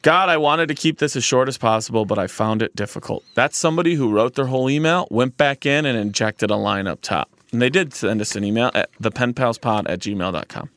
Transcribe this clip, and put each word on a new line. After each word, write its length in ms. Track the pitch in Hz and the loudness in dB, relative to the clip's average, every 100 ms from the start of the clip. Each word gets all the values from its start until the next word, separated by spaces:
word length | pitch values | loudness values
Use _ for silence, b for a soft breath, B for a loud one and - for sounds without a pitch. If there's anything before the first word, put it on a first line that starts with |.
God, 260 | 151 175 190 | 6 4 4
I 80 | 160 | 2
wanted 300 | 147 156 165 | 2 2 0
to 60 | |
keep 240 | 151 160 151 | 0 -2 0
this 160 | 151 135 | -2 -2
as 60 | |
short 240 | - 127 131 | 0 2 2
as 80 | 127 | 0
possible, 480 | 117 110 113 113 | 0 0 0 -2
but 140 | 104 104 | 0 -2
I 80 | 92 | -2
found 340 | - 110 110 | -2 0 0
it 120 | 113 - | -2 -4
difficult. 480 | 104 - - 107 _ | -8 -8 -8 -8 _
That's 220 | - 139 - | 0 0 0
somebody 380 | 165 160 170 | 0 2 0
who 160 | 160 123 | 2 2
wrote 240 | 104 120 | 2 2
their 120 | - 131 | 0 -2
whole 220 | 131 131 | 0 0
email, 380 | 147 160 175 - | 2 2 0 0
went 260 | 113 127 - | 0 0 2
back 280 | 143 139 | 0 2
in, 220 | 143 143 147 | 0 0 0
and 100 | 117 | -2
injected 540 | 104 101 110 - 104 | -2 0 -2 0 0
a 60 | 104 | 0
line 300 | 104 98 98 | 0 -2 -2
up 120 | 76 | -6
top. 280 | - 87 - _ _ | -2 -2 -4 _ _
And 100 | 117 | 0
they 80 | 127 | 2
did 240 | 170 160 | 2 -2
send 260 | - 101 107 | -4 -2 -2
us 140 | 101 101 | -2 -4
an 80 | |
email 260 | 101 110 123 | -2 0 0
at 160 | - - _ | 0 -2 _
the 120 | 110 | -6
pen 200 | - 123 | -2 -2
pals 240 | 120 127 113 | 0 -2 0
pod 280 | 123 107 90 | -2 -2 -2
at 140 | 90 | -4
gmail 320 | 98 101 92 | -4 -4 -4
dot 160 | 85 - | -4 -8
com. 200 | - - | -12 -14